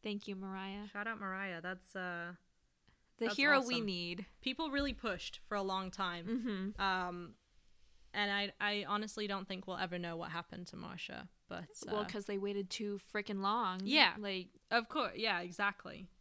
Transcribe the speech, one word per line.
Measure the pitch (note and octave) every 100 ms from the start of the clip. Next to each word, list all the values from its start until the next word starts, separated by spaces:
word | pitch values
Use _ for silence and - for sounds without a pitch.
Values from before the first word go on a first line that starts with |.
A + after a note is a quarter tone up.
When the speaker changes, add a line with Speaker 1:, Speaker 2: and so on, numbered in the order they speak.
Speaker 1:
Thank | G#3+ G#3 -
you, | F#3+
Mariah. | F#3+ F#3+ G3 G3 G#3
Speaker 2:
Shout | G3+ G#3
out | A3
Mariah. | G3 F#3+ G3 E3+
That's, | F3 F#3 - F#3+
uh, | F3+ E3+ E3+ F3 _ _ _ _ _ _ _ -
Speaker 1:
The | A3+
Speaker 2:
that's | -
Speaker 1:
hero | C#4 C#4
we | A#3+
Speaker 2:
awesome. | B3 G#3+
Speaker 1:
need. | F3+ F3 F3 F3+ -
Speaker 2:
People | - C4 D#4+
really | C#4 C#4
pushed | - A#3 F3 - - -
for | G#3
a |
long | F#3+ F#3+ F#3+
time. | - F#3+ F3 E3+ A#3 A#3 G3+ F#3+ G#3
Speaker 1:
Mm-hmm. |
Speaker 2:
Um, | G3 F#3 F3+ F3 F3 - _ - - - - - -
and | - G#3
I, | G3+ G3+ -
I | G#3 G#3 G3
honestly | G#3 G#3 - G#3
don't | G3 F#3+
think | F#3+ F#3+
we'll | F3+
ever | F#3 F3
know | F3 E3
what | E3+
happened | D#3+ F3 - F3+
to | -
Marsha, | - E3+ - - F#3 _ _
but, | F3+ E3 - -
Speaker 1:
Well, | G#3
Speaker 2:
uh, |
Speaker 1:
'cause | G#3 G#3 G3+
they | G3+
waited | G3+ G3+ F#3+
too | - G#3 G3+ -
frickin' | G#3 G3+ G3+
long. | G3 A3 G#3+ F#3
Speaker 2:
Yeah. | G3 D4 A#3 G#3
Speaker 1:
Like, | G3+ F#3+ F3 - _
Speaker 2:
Of | A#3 A3+
course. | D4+ A#3 F#2+
Yeah, | A3 F3+
exactly. | F3+ F3 G3+ G3 - - F#3 -